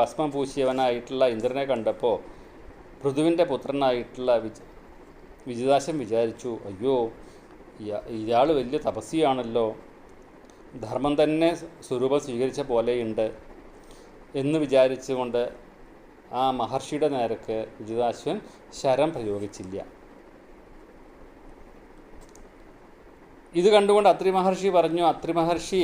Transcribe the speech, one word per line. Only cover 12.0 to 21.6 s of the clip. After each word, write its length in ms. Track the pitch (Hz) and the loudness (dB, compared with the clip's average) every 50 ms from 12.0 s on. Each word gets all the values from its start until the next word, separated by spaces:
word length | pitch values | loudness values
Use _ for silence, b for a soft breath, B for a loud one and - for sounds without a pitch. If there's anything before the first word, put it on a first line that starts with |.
| 127 131 139 147 | 0 0 0 0
സ്വീകരിച്ച 400 | 143 - 123 117 131 131 131 143 | -2 -2 -4 -2 -2 -2 -4 -4
പോലെയുണ്ട്" 680 | 139 131 120 117 113 120 123 123 117 110 107 110 110 110 - - - - - - - - B B B B B B B B B - - - - | -4 0 0 0 2 2 0 0 -2 -2 -2 -2 -2 -2 -4 -8 -16 -20 -20 -20 -20 -20 B B B B B B B B B -20 -18 -10 -6
എന്ന് 240 | 143 135 143 156 160 | -4 -2 0 0 0
വിചാരിച്ചുകൊണ്ട് 840 | 151 135 135 131 131 131 131 127 - - 135 127 123 120 117 120 120 - - - - - - - - - - - - - - - - - 120 | 2 4 6 6 6 6 4 -2 -6 -4 -4 -4 -2 -2 -2 -2 -2 -2 -6 -12 -18 -20 -20 -20 -20 -20 -20 -20 -20 -20 -20 -20 -16 -8 -4
ആ 180 | 123 131 135 | -2 0 0
മഹർഷിയുടെ 580 | 127 123 117 107 127 131 127 - 151 143 151 151 | 0 -2 -2 -4 -4 -6 -6 -6 -2 0 0 0
നേർക്ക് 580 | 139 127 117 110 110 101 - - 110 110 110 - - - | 0 0 -2 -2 -4 -6 -6 -6 -6 -4 -6 -8 -10 -12
വിജിതാശ്വൻ 600 | 113 104 113 117 120 117 123 - - 143 175 214 B B B B - - - - | -10 -6 -2 -2 0 -2 -2 -4 -6 -6 -6 -6 B B B B -20 -20 -10 -2
ശരം 300 | - 139 127 131 147 160 160 | 0 2 2 4 2 2 0
പ്രയോഗിച്ചില്ല. 720 | 139 117 104 101 101 104 101 - - - 92 95 95 - - - - - - - - - - - - - - - - - - - - - - - - - - - - - - - - - - - - | -4 -4 -4 -4 -4 -6 -8 -10 -12 -12 -10 -10 -10 -12 -12 -16 -20 -20 -20 -20 -20 -20 -20 -20 -20 -20 -20 -20 -20 -20 -20 -20 -20 -20 -20 -20 -20 -20 -20 -20 -20 -20 -20 -20 -20 -20 -20 -20 -20